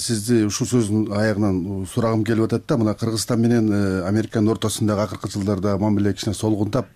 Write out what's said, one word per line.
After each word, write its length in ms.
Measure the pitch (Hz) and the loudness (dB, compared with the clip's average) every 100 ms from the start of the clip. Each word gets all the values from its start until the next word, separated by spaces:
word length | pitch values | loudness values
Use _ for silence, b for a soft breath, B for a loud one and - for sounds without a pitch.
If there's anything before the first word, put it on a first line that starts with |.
сизди 460 | - 110 107 120 104 | -2 -4 2 2 2
ушул 180 | - 110 | 0 0
сөздүн 460 | 123 107 107 107 | 0 2 0 0
аягынан 720 | 101 110 101 104 92 92 98 | 0 0 2 0 0 -2 -6
сурагым 400 | 92 123 113 110 | -6 -2 0 0
келип 220 | 107 110 110 | 2 2 2
атат 160 | 117 - | 0 0
да. 120 | 139 | 0
Мына 160 | 107 | 0
Кыргызстан 480 | 104 113 110 - 117 | 0 -2 -4 -2 0
менен, 280 | 117 120 107 | 2 4 2
э, 380 | 101 98 95 90 | 2 0 0 0
Американын 400 | 107 110 113 107 | 0 0 0 2
ортосундагы 540 | 107 110 - 107 101 | 2 -2 -2 0 0
акыркы 260 | 104 92 101 | 0 -4 -6
жылдарда 480 | 104 98 95 101 98 | -4 -2 0 0 0
мамиле 380 | 107 101 101 | 0 2 0
кичине 180 | 95 110 | -2 -4
солгунтап 540 | 98 107 104 104 131 - | -2 -2 0 0 -2 -4